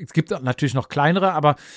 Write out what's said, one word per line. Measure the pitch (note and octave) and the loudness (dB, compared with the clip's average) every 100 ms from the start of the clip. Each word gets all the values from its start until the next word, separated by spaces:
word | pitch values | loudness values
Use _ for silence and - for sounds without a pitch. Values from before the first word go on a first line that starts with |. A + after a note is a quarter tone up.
es | C#3 | -6
gibt | D#3+ - | -4 -2
natürlich | F#3 B2+ B2+ C#3+ | -4 -4 -2 -2
noch | C3 - | -2 -4
kleinere, | D3 D3 F3 F#3+ | 0 2 2 0
aber | D#3+ D3 C#3 - | 2 2 0 -6